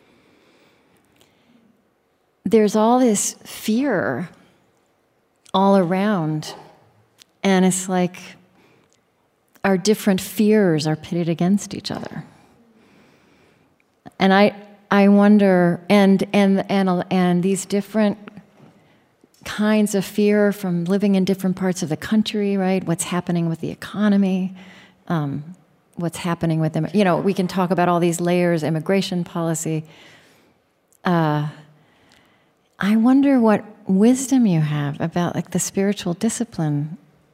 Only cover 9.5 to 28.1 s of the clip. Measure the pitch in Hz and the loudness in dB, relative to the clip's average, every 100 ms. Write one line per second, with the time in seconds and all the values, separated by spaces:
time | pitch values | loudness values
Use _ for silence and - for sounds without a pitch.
9.5 | _ 196 190 208 208 - 185 - - 208 | _ -2 0 0 0 0 -2 -4 0 2
10.5 | 214 190 156 156 156 - 175 165 165 175 | 4 4 2 -2 -4 -4 -4 -2 0 0
11.5 | 202 - - - - - - - _ _ | 0 -2 -12 -10 -10 -10 -14 -18 _ _
12.5 | _ _ _ _ _ _ _ _ _ _ | _ _ _ _ _ _ _ _ _ _
13.5 | _ _ _ _ _ - - 190 190 208 | _ _ _ _ _ -20 0 2 4 4
14.5 | 208 - - _ 202 196 202 202 208 196 | 0 -16 -20 _ 4 6 6 6 6 6
15.5 | 180 175 165 - 208 196 190 202 202 196 | 4 2 0 2 4 4 2 2 2 2
16.5 | 196 - 196 190 180 - 185 180 175 185 | 0 0 0 0 -2 -2 0 2 2 0
17.5 | 190 - 202 196 220 208 202 - - - | -2 -2 -4 -2 0 0 -2 -12 -20 -20
18.5 | _ - _ _ _ _ _ _ _ - | _ -20 _ _ _ _ _ _ _ -14
19.5 | - 214 214 208 196 175 - 208 208 208 | -4 0 2 0 -2 -4 0 2 2 2
20.5 | 196 185 175 170 196 202 190 185 190 185 | -2 -4 -4 -2 0 2 2 0 -2 -2
21.5 | 185 185 180 139 156 - 220 214 214 202 | -2 -4 -4 -6 -6 -2 0 0 -2 -2
22.5 | 196 185 190 175 170 - 180 - 175 170 | -2 0 -2 -2 -6 -4 -6 -4 -2 -2
23.5 | 165 - - - 190 208 202 196 185 185 | -4 -8 -12 -12 -2 0 2 2 0 -4
24.5 | 190 - - - _ - 170 147 143 156 | -10 -20 -20 -20 _ -6 -4 -4 -6 -10
25.5 | 185 _ _ _ - 170 - 175 170 165 | -20 _ _ _ -8 -8 -6 -6 -4 -2
26.5 | 160 156 160 156 208 190 156 175 185 180 | 0 -2 -2 -2 0 2 2 0 -2 -4
27.5 | 190 175 185 175 170 175 | -2 -2 0 2 2 0